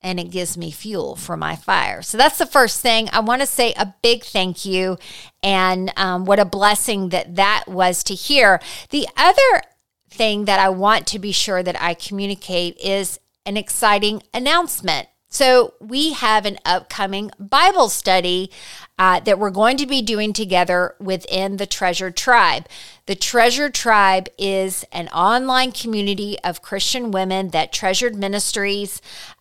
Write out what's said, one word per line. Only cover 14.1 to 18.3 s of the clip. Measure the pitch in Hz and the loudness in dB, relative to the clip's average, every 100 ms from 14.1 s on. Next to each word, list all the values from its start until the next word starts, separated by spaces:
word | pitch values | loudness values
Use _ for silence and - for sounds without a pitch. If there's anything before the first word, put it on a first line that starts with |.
| 214 - | -4 -8
announcement. | 247 254 339 339 - 180 147 - _ _ | -6 0 0 0 -4 -4 -4 -6 _ _
So | - 262 254 233 - | 2 6 6 4 -2
we | 220 262 311 | -8 -4 -2
have | 277 233 214 202 | 0 2 2 0
an | 196 | -4
upcoming | - 185 - - 196 196 208 - | -2 -2 -2 -6 -4 -4 -8 -12
Bible | 202 277 359 381 226 | 0 4 4 4 2
study, | - 196 185 180 | 0 0 2 2